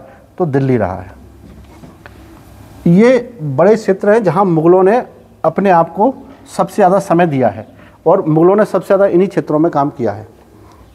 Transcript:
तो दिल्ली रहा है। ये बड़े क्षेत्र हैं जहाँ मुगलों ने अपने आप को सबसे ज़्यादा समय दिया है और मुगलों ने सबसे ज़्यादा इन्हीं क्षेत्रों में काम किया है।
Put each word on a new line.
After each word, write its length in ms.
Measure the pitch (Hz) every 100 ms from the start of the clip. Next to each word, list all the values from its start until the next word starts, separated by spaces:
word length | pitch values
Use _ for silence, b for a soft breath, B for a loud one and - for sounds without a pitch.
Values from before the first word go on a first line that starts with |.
| - B B -
तो 80 | 170
दिल्ली 300 | 135 135 123
रहा 180 | 92 92
है। 180 | 95 - - - - - - - - B B B B B B - - - 175
ये 480 | 175 233 254 240 -
बड़े 340 | 151 135 185 220
क्षेत्र 380 | 220 196 208
हैं 100 | 220
जहाँ 220 | 185 160 196
मुगलों 380 | 160 165 185
ने 180 | 190 240 - - - -
अपने 260 | 160 160 196
आप 180 | 170 165
को 240 | - 233 - - B - -
सबसे 180 | - -
ज़्यादा 240 | 185 190
समय 260 | - 170 180
दिया 220 | 139 117
है 180 | 101 101 - B B 160
और 160 | 196
मुगलों 320 | 156 156 175 208
ने 100 | 202
सबसे 220 | 190 180
ज़्यादा 180 | 190 196
इन्हीं 200 | 175 190
क्षेत्रों 320 | 170 151 151
में 120 | 165
काम 180 | 151 143
किया 220 | 143 113
है। 160 | 101 104 - _ b b b b